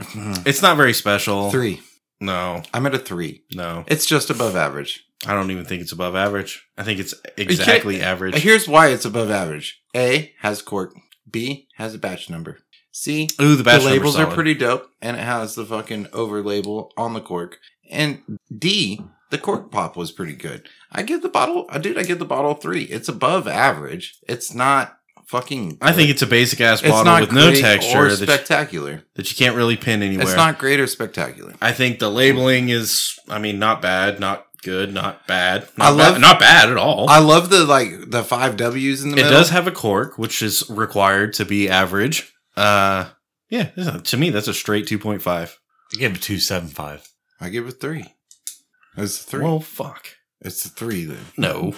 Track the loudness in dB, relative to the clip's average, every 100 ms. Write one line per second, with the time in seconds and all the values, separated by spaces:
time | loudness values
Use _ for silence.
0 | -10 -12 -8 -4 -2 2 2 4 2 0
1 | 0 0 0 -2 -2 -2 -2 -6 -12 _
2 | _ -12 -8 -6 -6 -8 -8 -4 -4 -4
3 | -6 -8 -10 -12 _ -10 -10 -8 -4 -4
4 | 0 0 -2 -4 -2 -2 -4 -4 -10 -14
5 | _ -14 -6 -4 -4 -8 -10 -10 -10 -10
6 | -6 -2 -2 -2 -8 -12 _ -12 -6 -6
7 | -8 -12 -14 -8 -2 0 2 2 2 -2
8 | -2 -4 -2 0 4 4 4 6 6 4
9 | -2 -4 -2 -2 -4 -8 -12 -18 _ -2
10 | 0 0 -4 _ -6 -6 -8 -8 -8 -12
11 | _ _ _ -8 -8 -10 _ -14 -12 -10
12 | -10 -10 -12 -12 -12 -16 _ _ _ -12
13 | -6 -4 -4 2 4 6 6 6 6 2
14 | 2 2 0 0 0 0 0 -2 -6 _
15 | -10 -8 -6 -6 -6 -10 -8 -8 -8 -10
16 | -10 -8 -6 -6 -4 -4 -4 -8 -10 -10
17 | -8 -8 -10 -10 -10 -16 _ _ _ -4
18 | -4 -4 -12 -18 -16 -6 -2 0 -2 -6
19 | -14 _ _ -8 -6 -8 -6 -6 -6 -6
20 | -12 -10 -12 -12 -14 -14 -18 _ _ -8
21 | -6 -6 -4 -2 -2 -4 -6 -6 -6 -4
22 | -4 -6 -4 -4 -2 -4 -6 -8 -6 -10
23 | -10 -2 0 0 -2 0 2 0 -6 -12
24 | -14 -16 -10 -10 -8 -2 0 0 -2 -10
25 | _ _ -8 -8 -6 -8 -10 -2 2 4
26 | 4 2 2 2 2 2 2 4 4 4
27 | 6 4 4 6 6 6 6 4 2 2
28 | 4 2 2 0 2 -2 -2 -6 -10 -12
29 | -14 -12 -8 0 0 2 0 0 -2 -2
30 | -2 -2 0 2 2 2 0 2 0 -4
31 | -8 -6 -8 -8 -18 -4 -2 0 0 0
32 | -2 2 4 4 4 2 2 0 0 -2
33 | -4 -8 -10 -6 -4 0 0 0 0 0
34 | 0 -2 -4 -6 -10 _ -8 -4 -4 -4
35 | -6 -8 -4 0 0 -2 -4 2 4 6
36 | 6 8 8 8 8 8 8 4 2 2
37 | 6 8 8 6 6 4 6 4 2 -6
38 | -6 -6 -2 -2 -2 -2 -4 -2 -4 -4
39 | 0 4 6 6 6 2 0 -2 -2 0
40 | -2 -6 -8 -4 -2 -2 -4 -4 -4 2
41 | 4 4 0 -2 -4 -2 2 2 2 0
42 | -2 -4 -8 _ _ -2 2 4 2 0
43 | -6 _ _ _ _ -6 -4 -6 -8 -6
44 | -4 -2 0 -2 -4 -6 -2 -4 -2 -6
45 | -6 -6 -4 -6 -6 -14 _ _ _ -4
46 | -4 -4 -6 -4 -4 -4 -8 -12 -14 -14
47 | -20 _ _ -16 -10 -10 -10 -10 -10 -10
48 | -14 _ _ _ -18 -18 _ _ _ -10
49 | -8 -8 -10 -4 -2 -2 -4 -12 -12 -14
50 | -20 -20 _ _ -14 -12 -12 -10 -8 -8
51 | -8 -12 -14 -6 -4 -4 -6